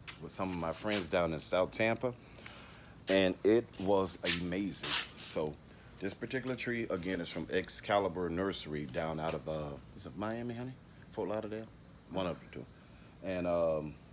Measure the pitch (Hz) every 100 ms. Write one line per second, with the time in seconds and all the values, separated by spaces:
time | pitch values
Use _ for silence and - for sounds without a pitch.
0 | - - 80 - 95 87 82 80 107 104
1 | 82 92 85 78 - 90 87 - 110 110
2 | 127 - - - - - - - - -
3 | - 95 92 - 98 117 117 - 95 98
4 | 95 - 90 87 87 90 101 - - -
5 | - - - - 78 76 - - - -
6 | 95 - 117 131 127 127 123 120 104 90
7 | 90 92 82 85 73 92 - - - 101
8 | 95 85 87 85 98 85 78 76 71 85
9 | 80 80 80 78 78 78 76 69 - -
10 | 78 80 107 117 120 117 127 127 - -
11 | - - 92 107 104 107 110 - - -
12 | - 92 90 80 - - - - - -
13 | - - 90 90 87 87 82 78 76 -
14 | -